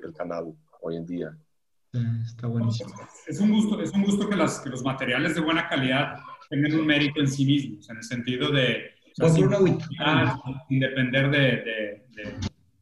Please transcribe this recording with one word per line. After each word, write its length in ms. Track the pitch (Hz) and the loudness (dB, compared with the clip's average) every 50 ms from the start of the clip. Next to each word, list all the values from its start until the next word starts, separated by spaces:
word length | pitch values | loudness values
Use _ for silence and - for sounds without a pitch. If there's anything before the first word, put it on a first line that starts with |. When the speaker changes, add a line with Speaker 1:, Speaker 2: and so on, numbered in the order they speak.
Speaker 1:
el 100 | - 87 | -12 -12
canal 400 | - - 87 87 87 85 85 80 78 - _ _ _ - | -10 -10 -8 -6 -6 -6 -8 -10 -12 -18 _ _ _ -12
hoy 160 | - 85 82 | -8 -8 -6
en 100 | 82 82 | -6 -8
día. 300 | 87 90 87 80 78 80 - _ _ _ _ _ _ _ _ _ _ | -8 -6 -8 -8 -8 -10 -16 _ _ _ _ _ _ _ _ _ _
Speaker 2:
Sí, 80 | - 123 117 117 117 113 113 | -6 -4 -2 -2 -4 -4 -6
está 240 | 117 - - 120 117 | -8 -8 -8 -6 -4
buenísimo. 420 | 117 117 113 113 113 - - - - - - - - - - - | -2 0 0 0 -2 -2 -6 -10 -14 -18 -18 -20 -20 -18 -12 -8
Speaker 3:
Es 100 | 139 156 | -2 0
un 120 | 208 214 | 2 4
gusto, 280 | 214 208 - - 185 165 | 4 4 2 2 0 -2
es 120 | 160 - | -4 -2
un 100 | 196 202 202 | 0 0 2
gusto 240 | 202 202 202 - - | 2 2 0 0 0
que 60 | 202 | 0
las, 240 | 170 151 139 - - | 0 0 0 -2 -4
que 100 | - 135 | -8 -10
los 120 | 123 117 | -8 -4
materiales 520 | 120 135 127 - 131 120 123 135 165 170 156 | -4 -4 -4 -2 -2 0 0 0 0 0 0
de 40 | 175 | 0
buena 260 | 156 160 160 165 160 - | 0 0 0 0 0 -2
calidad 480 | 170 139 131 127 131 143 143 - - - - - - - - - | -2 0 0 2 2 0 0 -2 -6 -12 -16 -18 -18 -18 -10 -4
tengan 240 | 147 139 151 151 156 156 | 0 0 2 2 2 2
un 40 | 156 | 2
mérito 340 | 151 147 143 147 143 147 156 | 4 4 4 2 2 2 0
en 80 | 139 - | 0 0
sí 160 | - 139 135 | 2 2 4
mismos, 440 | 139 147 139 123 110 104 - - - | 4 4 2 2 -4 -10 -14 -16 -16
en 80 | 113 - | -16 -14
el 40 | |
sentido 480 | - - 127 120 117 127 123 127 147 147 | -10 -8 -8 -6 -4 -4 -2 -2 0 0
de, 360 | 143 135 127 117 113 107 - - - _ _ _ | 2 2 2 2 0 -2 -6 -12 -18 _ _ _
o 20 | - | -2
sea, 140 | - 160 165 | 2 4 6
Speaker 2:
Voy 0 | |
por 60 | 160 | 6
Speaker 3:
sin, 120 | 185 190 | 6 6
Speaker 2:
una 100 | 190 202 196 | 6 6 6
agüita. 840 | 185 160 131 - - - - - 147 151 160 165 - 131 - - - 131 135 - - - | 6 4 4 2 -2 -8 -6 -2 0 2 4 4 2 2 0 -4 -6 -10 -12 -10 -4 0
Speaker 3:
sin 120 | 131 131 | 0 2
depender 500 | 135 131 135 131 127 123 135 135 139 143 | 2 0 0 0 0 2 2 2 2 2
de, 80 | 147 143 | 4 4
de, 680 | 135 123 117 110 - 113 110 110 104 104 104 - _ _ - 107 104 | 4 4 2 0 -2 -6 -6 -6 -6 -8 -8 -14 _ _ -18 -14 -12
de, 100 | 104 92 90 92 - - _ _ _ _ _ | -12 -8 -6 -8 -8 -8 _ _ _ _ _